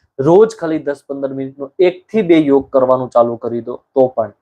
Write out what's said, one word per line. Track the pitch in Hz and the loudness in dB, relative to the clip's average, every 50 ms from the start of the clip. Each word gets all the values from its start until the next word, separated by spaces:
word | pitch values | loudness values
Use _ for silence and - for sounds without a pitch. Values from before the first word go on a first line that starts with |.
| _ _ _ - | _ _ _ -4
રોજ | 135 151 170 202 220 220 - | 2 4 6 6 4 4 0
ખાલી | - 170 160 160 156 | -6 -6 -6 -6 -4
દસ | 135 143 143 139 _ _ | -4 -6 -8 -8 _ _
પંદર | 139 139 139 135 | -10 -8 -8 -8
મિનિટનો | 135 135 135 135 135 139 139 135 _ - | -6 -8 -10 -10 -10 -14 -14 -14 _ 0
એક | 180 180 180 - _ _ | 0 0 0 -4 _ _
થી | - 220 | -4 -4
બે | 208 165 170 160 | 2 2 2 2
યોગ | 156 139 135 139 135 - | 4 4 2 2 0 0
કરવાનું | - 135 127 127 131 127 127 113 | 0 0 2 2 2 0 -2 -2
ચાલુ | - 123 117 120 120 | 0 0 2 2 -2
કરી | 113 - 117 117 117 | -6 -8 -8 -8 -8
દો | 113 120 120 - _ _ _ | -8 -10 -14 -16 _ _ _
તો | 135 131 127 | 0 0 0
પણ. | - 120 110 104 98 _ | 0 -4 -6 -6 -8 _